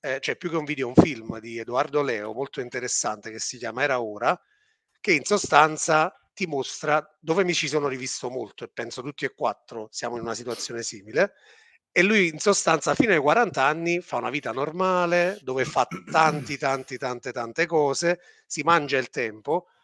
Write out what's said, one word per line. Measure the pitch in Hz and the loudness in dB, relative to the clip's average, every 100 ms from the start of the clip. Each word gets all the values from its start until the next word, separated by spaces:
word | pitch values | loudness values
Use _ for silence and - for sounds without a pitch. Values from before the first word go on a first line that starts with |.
eh, | 147 131 | -4 -4
cioè | - 127 | -4 -6
più | 180 | -4
che | 160 | -4
un | |
video, | 147 143 127 | -4 -4 2
un | |
film | 127 170 120 113 113 | 4 4 2 -8 -12
di | 110 117 | -8 -10
Edoardo | 113 120 143 147 | -2 0 2 2
Leo, | 139 113 104 | 0 -2 -4
molto | 110 135 - | -6 -8 -6
interessante, | 123 123 120 - 120 107 113 | -8 -6 -4 -2 -2 -6 -8
che | 110 | -10
si | - 123 | -10 -6
chiama | 113 113 | -8 -2
Era | 139 127 | 0 0
Ora, | 113 104 120 175 _ _ _ _ _ _ | -2 -2 0 0 _ _ _ _ _ _
che | - | 0
in | 156 | 0
sostanza | - 202 - 147 156 156 - 156 165 - _ | 2 0 4 6 6 2 2 2 2 -2 _
ti | - 180 | -8 -4
mostra, | 143 123 - 151 151 - _ | -2 -4 -6 0 0 0 _
dove | 156 165 | -2 0
mi | 180 | 2
ci | 170 151 | 0 0
sono | 151 143 | 0 0
rivisto | 131 131 - 127 | -4 -6 -6 -6
molto, | 127 107 - | -6 -8 -12
e | 120 | -14
penso | - 117 123 | -10 -10 -8
tutti | 127 143 | -10 -8
e | 135 | -8
quattro | _ 131 101 _ 117 110 | _ -4 -4 _ -12 -12
siamo | - 120 120 | -8 -6 -6
in | |
una | 117 | -6
situazione | 113 120 113 - 120 | -6 -8 -8 -8 -8
simile, | 113 110 101 117 202 _ _ - _ _ _ | -8 -10 -6 0 0 _ _ -20 _ _ _
e | - | 2
lui | 185 214 175 | 4 4 2
in | 151 | 2
sostanza | - 196 - 160 156 | 2 2 4 2 2
fino | 143 240 | 2 4
ai | 175 | 4
quaranta | 139 196 226 139 | 4 4 2 2
anni | 135 156 170 175 | 0 2 0 -2
fa | 180 127 | -2 -4
una | 117 | -2
vita | 143 127 | -4 -4
normale, | 117 147 160 185 180 175 175 175 208 | -4 -4 0 0 2 2 2 2 -2
dove | 131 131 | -6 -2
fa | 131 - 123 - - | 0 0 0 -2 0
tanti, | 160 160 151 143 143 | 4 4 2 -6 -4
tanti, | 143 135 131 127 | -2 -2 -6 -8
tante, | 131 123 131 | -6 -6 -8
tante | 123 117 117 165 | -6 -6 -2 2
cose, | 160 143 135 170 175 _ _ _ | 2 2 2 0 0 _ _ _
si | - | -4
mangia | 147 170 143 135 | 4 4 4 0
il | 123 | 0
tempo, | - 117 110 110 165 - _ | -4 -4 -6 -2 -2 -2 _